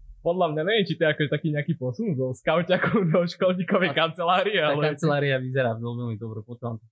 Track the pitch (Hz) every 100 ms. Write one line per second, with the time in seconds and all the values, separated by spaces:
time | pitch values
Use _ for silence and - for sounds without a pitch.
0 | - - 165 180 170 151 175 226 185 160
1 | 160 147 147 151 160 147 147 - 127 165
2 | 226 131 127 - - 165 175 175 180 208
3 | 175 180 175 - 185 185 175 202 175 156
4 | 165 175 170 180 190 196 151 147 151 143
5 | 156 143 139 131 127 135 120 113 120 120
6 | 120 107 113 107 104 117 117 110 113